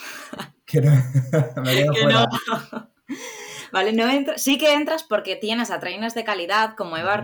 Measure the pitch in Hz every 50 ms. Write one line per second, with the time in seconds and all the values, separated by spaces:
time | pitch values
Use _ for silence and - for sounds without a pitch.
0 | - - - - - - - - - - _ _ _ - - 147 131 147 147 131
1 | 127 - - 135 127 - 165 156 143 - - 143 131 127 127 135 143 151 147 226
2 | 220 226 226 226 233 233 226 - - 220 226 - - - - 220 - _ _ _
3 | _ - 277 - - - - - - - - - - - - 190 190 214 220 226
4 | 226 247 269 285 277 294 - - - 269 285 - 311 302 294 294 294 302 320 320
5 | - - 214 208 - 190 185 - - 208 226 240 254 - 180 170 170 180 180 202
6 | 220 233 240 240 220 220 208 185 175 170 202 214 220 220 220 - 196 175 165 160
7 | 170 190 208 208